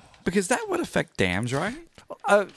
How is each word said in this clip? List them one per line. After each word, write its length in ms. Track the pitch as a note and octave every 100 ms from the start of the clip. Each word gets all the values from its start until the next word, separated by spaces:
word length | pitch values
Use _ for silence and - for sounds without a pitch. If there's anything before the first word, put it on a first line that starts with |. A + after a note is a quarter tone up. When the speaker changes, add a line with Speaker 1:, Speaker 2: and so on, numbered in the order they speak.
| - -
Speaker 1:
Because 240 | - F#3+ F#3
that 180 | B3 A4
would 120 | F4+
affect 360 | D4 E3+ - -
dams, 380 | F#2 F2+ A#2
right? 220 | C3+ F#3+ D4 E4 - _ -
Speaker 2:
Uh, 220 | - G#3 G3